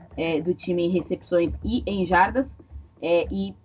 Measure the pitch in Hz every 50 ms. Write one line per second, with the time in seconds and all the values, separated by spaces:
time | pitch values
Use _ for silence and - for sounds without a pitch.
0 | - - - - 165 165 165 151 156 180 180 - - - 175 175 175 175 185 175
1 | 160 - 185 - - - 180 175 170 - - - - 208 233 247 - 202 202 196
2 | 180 170 185 - - 220 214 254 269 - - - - - - - - - _ -
3 | - 165 170 170 - - 190 196 190 196 196 -